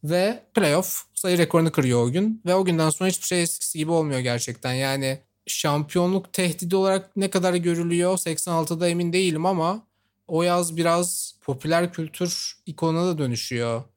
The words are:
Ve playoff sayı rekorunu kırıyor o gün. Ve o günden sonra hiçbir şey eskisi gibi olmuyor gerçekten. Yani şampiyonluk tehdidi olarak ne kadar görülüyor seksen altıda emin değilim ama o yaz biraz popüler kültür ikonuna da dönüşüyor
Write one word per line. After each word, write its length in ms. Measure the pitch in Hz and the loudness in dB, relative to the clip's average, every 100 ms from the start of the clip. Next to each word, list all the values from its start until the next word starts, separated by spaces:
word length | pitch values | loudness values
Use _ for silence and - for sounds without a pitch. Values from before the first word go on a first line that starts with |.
Ve 400 | 151 175 190 240 _ | -2 0 0 -2 _
playoff 500 | - 180 151 185 - - - | 0 4 2 0 -6 -8 -6
sayı 220 | 185 180 | 0 2
rekorunu 340 | 170 170 160 | 4 4 4
kırıyor 360 | 156 131 120 120 | 2 2 4 2
o 40 | |
gün. 300 | 151 214 220 175 | 2 0 -2 2
Ve 100 | 185 | 2
o 100 | 185 | 4
günden 240 | 165 156 | 2 2
sonra 200 | - 185 | 2 -2
hiçbir 160 | 180 - | -2 -2
şey 160 | 180 | -2
eskisi 360 | 170 - - 160 | -2 -2 -6 -4
gibi 140 | 156 | 0
olmuyor 280 | 165 156 131 | 0 0 -2
gerçekten. 540 | 123 120 120 123 131 | 0 -2 -4 -6 -4
Yani 460 | 127 135 135 135 135 _ _ - | -2 -2 -2 -2 -4 _ _ -10
şampiyonluk 880 | - 156 147 151 180 175 190 180 | -4 0 0 0 0 0 0 -4
tehdidi 420 | - 180 160 175 190 | -2 -2 -2 -2 0
olarak 420 | 190 190 190 - | 2 0 -2 -4
ne 120 | 190 | -2
kadar 240 | 190 185 | 0 2
görülüyor 640 | 175 170 170 170 170 180 185 | 2 0 0 0 2 2 0
seksen 340 | - 160 - | -2 -4 -2
altıda 360 | 165 156 170 175 | -2 0 0 0
emin 260 | 170 175 | 0 0
değilim 320 | 175 190 156 175 | 2 0 2 0
ama 420 | 185 160 214 - _ _ _ _ | 2 0 -2 -8 _ _ _ _
o 160 | 160 | 0
yaz 340 | 175 175 170 165 | 2 2 0 0
biraz 580 | 170 170 175 - - - | 2 2 0 -4 -8 -10
popüler 520 | - 135 156 165 175 | -8 -6 0 2 0
kültür 640 | 175 160 - 175 - - - - | -4 -10 -6 -6 -4 -8 -12 -14
ikonuna 400 | 151 165 160 175 | -4 -2 0 0
da 120 | 160 | 0
dönüşüyor 640 | 135 117 - 120 117 117 123 | -2 -2 -4 -4 -2 -4 -6